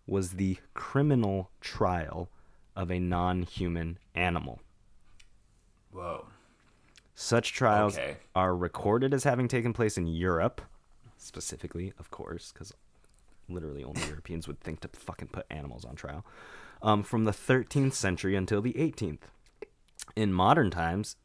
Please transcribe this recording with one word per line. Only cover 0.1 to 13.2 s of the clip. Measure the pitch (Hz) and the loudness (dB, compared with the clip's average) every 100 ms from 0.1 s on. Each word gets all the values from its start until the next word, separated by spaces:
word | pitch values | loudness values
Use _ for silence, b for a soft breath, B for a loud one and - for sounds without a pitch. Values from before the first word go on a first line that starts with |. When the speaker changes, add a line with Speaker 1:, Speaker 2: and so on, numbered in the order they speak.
| 98 90 | -2 -2
Speaker 1:
the | 95 95 90 - | 0 0 -2 -8
criminal | - - 135 147 131 104 98 92 - | -12 -2 2 4 4 4 0 -4 -12
trial | - - 92 87 73 85 87 b b b b 95 | -12 0 2 2 -2 -6 -8 b b b b -6
of | 87 | -2
a | 90 | 0
non-human | 90 87 90 92 87 - 90 85 82 87 - - | 0 2 2 0 -2 -2 -2 -2 -4 -8 -8 -2
animal. | 90 87 64 58 - _ - - - - - - _ _ _ _ _ | 0 0 -4 -10 -18 _ -20 -20 -20 -20 -20 -20 _ _ _ _ _
Speaker 2:
Whoa. | 95 85 - - b b b b b b - _ - | -10 -8 -8 -10 b b b b b b -20 _ -10
Speaker 1:
Such | - 117 - | 0 2 2
trials | - 120 107 107 87 | 2 4 6 4 2
Speaker 2:
Okay. | 67 71 - 92 | -4 -8 -4 2
Speaker 1:
are | 92 87 | 2 2
recorded | 87 - 101 117 135 | -2 0 2 4 4
as | 135 | 2
having | 143 123 123 | 2 2 2
taken | 127 120 | 2 0
place | 113 110 98 | 2 2 2
in | 82 | 0
Europe, | 82 92 82 117 - - - _ - - - | 0 2 4 2 -2 -12 -20 _ -20 -20 -20
specifically, | - 92 - - - 85 95 - | -16 -10 -10 -10 -8 -8 -8 -10
of | - | -16
course, | - - 85 - | -12 -10 -10 -12
'cause | - 101 - _ _ _ _ | -16 -18 -18 _ _ _ _